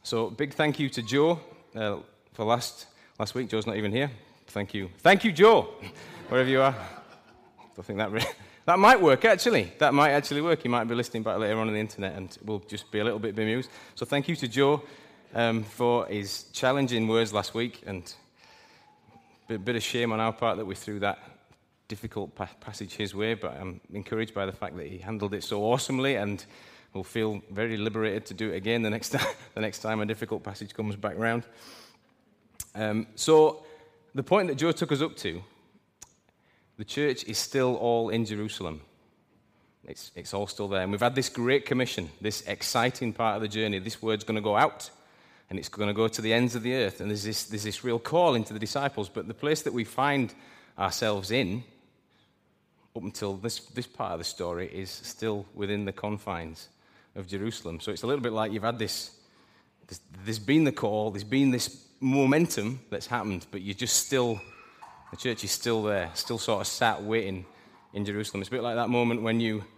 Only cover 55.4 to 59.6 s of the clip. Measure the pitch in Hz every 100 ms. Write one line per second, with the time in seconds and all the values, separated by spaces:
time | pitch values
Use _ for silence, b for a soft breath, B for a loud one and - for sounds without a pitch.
55.4 | 95 - 101 104 101 95 104 104 - 87
56.4 | 82 82 - b b b b - 92 98
57.4 | 107 113 - 82 107 101 113 143 120 110
58.4 | 107 104 110 120 107 - - - b b
59.4 | b b